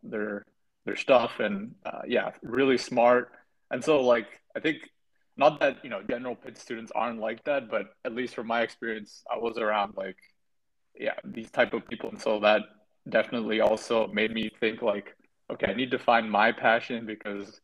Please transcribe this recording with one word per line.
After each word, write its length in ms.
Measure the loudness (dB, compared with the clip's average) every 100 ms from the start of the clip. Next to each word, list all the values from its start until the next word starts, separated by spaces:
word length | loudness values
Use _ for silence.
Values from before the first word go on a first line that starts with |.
their, 420 | -8 -6 -4 -6 -10 _ _ _ -8
their 100 | -2
stuff 440 | 4 6 4 -2
and, 340 | -4 -4 -8 -12
uh, 180 | -12 -10 -2
yeah, 260 | -2 -2 -6
really 340 | -6 0 2 2
smart. 540 | 0 4 6 6 2 -10 _ _ -8
And 120 | -4
so, 200 | 2 4
like, 240 | 6 4 2 -12 _ -4
I 40 |
think 300 | -4 -4 -8 _ _ _ _ 4
not 220 | 4 4
that, 240 | 2 0
you 60 | -6
know, 120 | -8
general 320 | -4 -6 -6
Pitt 240 | -10 -14 -16
students 360 | -10 -10 -6 -2
aren't 240 | -2 -2
like 240 | -6 -4
that, 260 | -2 -4 -2
but 180 | -4 -4 _ -8
at 100 | -6
least 200 | -6 -6
from 120 | -2
my 140 | 0
experience, 600 | 0 -4 -8 -8 -10 -14 -8
I 80 | -4
was 200 | -4 -2
around, 380 | 0 2 0 -4
like, 180 | -8 -10 _ _ _ _ _ _ _ -8
yeah, 180 | -8 -6 -10
these 260 | -12 -4
type 220 | 0 0
of 120 | 0 -6
people. 200 | -10 -10
And 120 | -6
so 180 | -2 2
that 220 | 4 4 0 _ _ _ 0
definitely 500 | 0 2 -2 -2 2
also 480 | 2 2 0 0 0
made 240 | 0 -2
me 180 | -2 -6 -2
think, 200 | -2 0
like, 320 | -2 -2 -4 -18 _ _ -12
okay, 160 | -4 -2
I 40 |
need 180 | -2 -2
to 80 | 0
find 320 | 4 4 4
my 220 | 4 4
passion 520 | 4 4 2 2 -8 -8
because 540 | -10 -8 -8 -10 -16